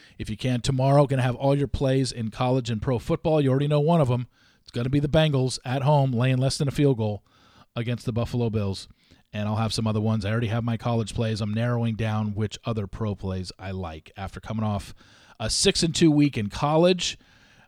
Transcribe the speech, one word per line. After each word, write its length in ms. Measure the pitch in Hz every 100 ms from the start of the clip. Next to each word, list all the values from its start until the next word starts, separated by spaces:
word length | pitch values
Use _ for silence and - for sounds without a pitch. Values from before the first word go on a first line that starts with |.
| - -
if 100 | 107
you 80 | 107
can. 240 | 131 123
Tomorrow, 460 | 123 131 135 139 139
gonna 160 | 131
have 140 | 127 120
all 200 | 139 143
your 120 | 139
plays 440 | - 135 135 131
in 180 | - 113
college 400 | - 127 131 117
and 120 | 110
pro 160 | 135 120
football. 420 | - 165 170 156
You 100 | 135
already 180 | 135 143
know 120 | 151
one 200 | 147 170
of 100 | 135
'em. 160 | 123 120 _ _ _
It's 80 | _
gonna 200 | 120 127
be 100 | 143
the 80 | 143
Bengals 500 | 160 156 135 127 -
at 180 | 127 131
home, 300 | 131 147 135
laying 260 | 117 127 127
less 180 | 135 -
than 120 | 143
a 40 |
field 260 | 131 143 117
goal 240 | 110 104 _ _ _ _ _ -
against 300 | 117 120 -
the 60 |
Buffalo 360 | 113 113 123 117
Bills. 400 | 107 101 95 - - _ _ _
And 160 | 104 104
I'll 80 | 107
have 180 | 110
some 120 | - 110
other 140 | 107
ones. 240 | 107 110
I 60 | 101
already 160 | 110 117
have 180 | 117
my 120 | 117 113
college 380 | 123 117 104
plays. 260 | - 113 107
I'm 120 | 107
narrowing 440 | 107 120 120 117 107
down 380 | 110 107 107
which 240 | 104 107 -
other 220 | - 113 98
pro 280 | - 107
plays 380 | 98 98 92 87 -
I 140 | 92
like 400 | 95 87 80 - -
after 240 | 95 -
coming 240 | - 110
off 300 | 107 101 - - - - - -
a 100 | 110
six 320 | - 202 -
and 120 | 170
two 160 | 139 165
week 280 | 147 147 123
in 100 | 104
college. 720 | - 147 160 180 185 - - _ _ _ _